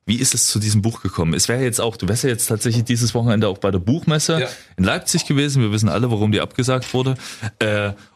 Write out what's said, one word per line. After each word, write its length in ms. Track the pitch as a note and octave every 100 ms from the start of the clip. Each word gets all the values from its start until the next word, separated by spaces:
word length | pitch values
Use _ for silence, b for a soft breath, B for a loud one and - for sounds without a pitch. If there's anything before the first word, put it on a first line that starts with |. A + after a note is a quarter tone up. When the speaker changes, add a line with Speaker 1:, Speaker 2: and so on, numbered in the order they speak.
Speaker 1:
wie 120 | - A#2
ist 180 | C3
es 140 | A#2+ -
zu 100 | A2
diesem 240 | G#2+ G#2
Buch 180 | G#2+ -
gekommen? 320 | F#2+ - E2
Es 160 | D2+ -
wäre 140 | A#2+
jetzt 180 | C3 -
auch, 160 | A2+ -
du 120 | F2+
wärst 160 | A#2
ja 40 | C#3+
jetzt 160 | A2 -
tatsächlich 380 | G#2+ B2 A#2
dieses 300 | A2+ A#2 A#2
Wochenende 340 | A#2+ A#2+ G#2+ G#2+
auch 80 | F#2+
bei 120 | G2
der 80 | F#2+
Buchmesse 600 | F2+ D#3 E3 D#3 - -
Speaker 2:
Ja. 80 | B2+ B B -
Speaker 1:
in 80 |
Leipzig 400 | F#2 E3 - E3+ -
gewesen. 360 | C#3 C#3+ C#3
Wir 100 | A2
wissen 160 | G#2+ G#2
alle, 220 | D#2+ B2
warum 200 | A2 G#2+
die 100 | G#2
abgesagt 520 | D2+ - B2 C3 B2
wurde. 220 | B2+ C3 B2+ B B G#2+ -
Äh, 340 | G#2+ G#2 G#2 G2+ B